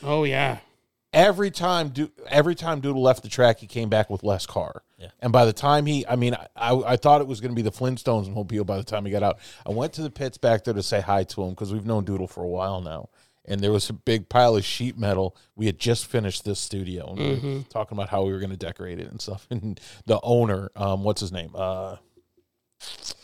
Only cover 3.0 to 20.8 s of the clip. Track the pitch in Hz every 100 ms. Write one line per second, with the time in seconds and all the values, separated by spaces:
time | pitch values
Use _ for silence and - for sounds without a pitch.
3 | 127 120 107 - 120 110 104 120 110 110
4 | 104 98 104 95 - 98 80 - - _
5 | 85 - 123 113 151 - 143 147 147 143
6 | - 123 120 120 - - 117 127 113 127
7 | 147 147 135 113 123 120 107 - 127 127
8 | - 113 95 104 101 107 98 98 - 107
9 | 101 101 101 - - - - 107 151 -
10 | 151 - 135 - 120 113 123 101 - 104
11 | 90 101 92 - 92 92 98 107 104 110
12 | 95 95 90 - 90 90 95 95 82 78
13 | - _ _ _ - 98 101 104 - 82
14 | - 113 - 123 123 107 92 - 120 -
15 | 104 95 95 - _ - 107 85 117 117
16 | - 120 101 - 104 98 - 98 92 90
17 | 87 95 143 135 139 135 135 113 107 101
18 | 95 101 98 95 98 95 85 - 92 87
19 | 92 107 - 98 - 117 107 98 - -
20 | - 107 - 120 113 95 98 104